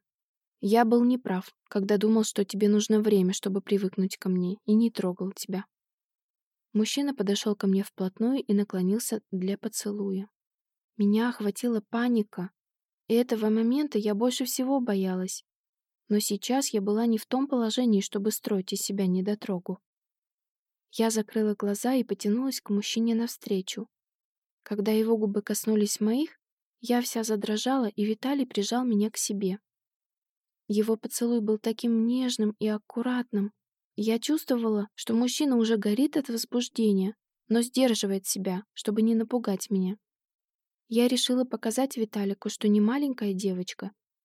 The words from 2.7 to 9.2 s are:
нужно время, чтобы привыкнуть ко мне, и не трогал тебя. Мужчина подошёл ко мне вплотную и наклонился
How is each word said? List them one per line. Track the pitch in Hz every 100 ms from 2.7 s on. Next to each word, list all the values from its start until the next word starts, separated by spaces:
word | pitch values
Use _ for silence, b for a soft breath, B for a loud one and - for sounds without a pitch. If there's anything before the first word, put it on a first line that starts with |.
нужно | 208 208 214
время, | 214 202 185
чтобы | 196 196 196
привыкнуть | - 202 190 - 190 -
ко | 190
мне, | 185 180 202
и | -
не | 214 233
трогал | - 185 180 185
тебя. | - - 185 196 _ _ _ _ _ _ _ _ _ _
Мужчина | 208 220 - 285
подошёл | 269 196 202 220
ко | 208 196
мне | 190
вплотную | 196 - 190 - 226 269
и | -
наклонился | 202 202 190 185 214 - 220